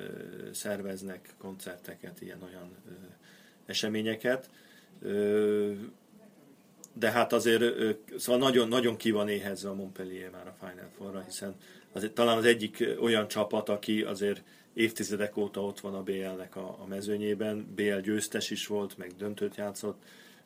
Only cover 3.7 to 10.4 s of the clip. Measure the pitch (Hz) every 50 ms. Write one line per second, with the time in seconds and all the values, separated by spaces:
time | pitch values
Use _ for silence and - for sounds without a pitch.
3.7 | 117 - - 107 107 110 107 110 110 107 - 123 127 127 - - - - - -
4.7 | - - - - - - - 101 101 101 104 104 104 107 107 104 104 104 104 104
5.7 | 101 98 107 120 - - _ _ - - - - - - - - - - _ -
6.7 | _ - - - - 117 110 110 107 117 120 - 127 117 104 120 113 113 120 120
7.7 | - - 113 110 104 - - - - - - - 123 123 135 135 123 123 120 110
8.7 | 117 127 120 120 113 107 - 113 107 104 104 104 104 101 95 101 98 92 - 101
9.7 | 98 98 98 92 95 - 95 92 92 92 92 92 92 92